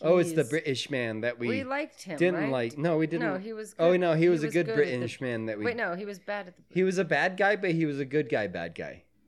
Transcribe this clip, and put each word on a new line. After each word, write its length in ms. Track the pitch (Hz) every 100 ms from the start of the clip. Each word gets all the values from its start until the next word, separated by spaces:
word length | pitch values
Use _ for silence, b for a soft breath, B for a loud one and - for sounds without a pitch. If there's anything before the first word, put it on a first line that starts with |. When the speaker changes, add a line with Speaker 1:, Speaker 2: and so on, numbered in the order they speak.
Speaker 1:
Oh, 160 | 156 180
it's 120 | 170
the 100 | 160
Speaker 2:
he's 60 | 117
Speaker 1:
British 400 | 156 156 123 -
man 320 | 135 113 110
that 160 | 117 120
we 120 | 120
Speaker 2:
We 140 | -
liked 400 | 254 277 311 -
him, 140 | 190 151
Speaker 1:
didn't 220 | 175 175
Speaker 2:
right? 60 | 202
Speaker 1:
like. 280 | 131 117 147
No, 200 | 170 160
we 80 | 156
didn't. 180 | 160 214
Speaker 2:
No, 100 | 185
he 140 | 214
was 220 | 220 214 -
Speaker 1:
Oh, 140 | 170
Speaker 2:
good. 80 | 180
Speaker 1:
no, 120 | 175
he 80 | 160
Speaker 2:
He 60 | 170
Speaker 1:
was 120 | 165
a 40 | 151
Speaker 2:
was 60 |
Speaker 1:
good 120 | 170 170
Speaker 2:
good 40 |
at 60 | 147
the 60 | 143
Speaker 1:
British 300 | 123 120 -
man 240 | 127 117 110
that 120 | 104
we 60 | 220
Speaker 2:
Wait, 100 | 233
no, 160 | 196 175
he 100 | 208
was 120 | 196
bad 280 | - 208 180
at 80 | -
the 60 | _
Speaker 1:
He 140 | 175
was 140 | 190 185
a 60 |
bad 320 | 165 147 180 185
guy, 180 | 202 214
but 140 | 190
he 140 | 165 151
was 140 | 139
a 60 | 135
good 240 | 151 151
guy, 180 | 127 101
bad 260 | 90 85
guy. 300 | 85 73 - _ _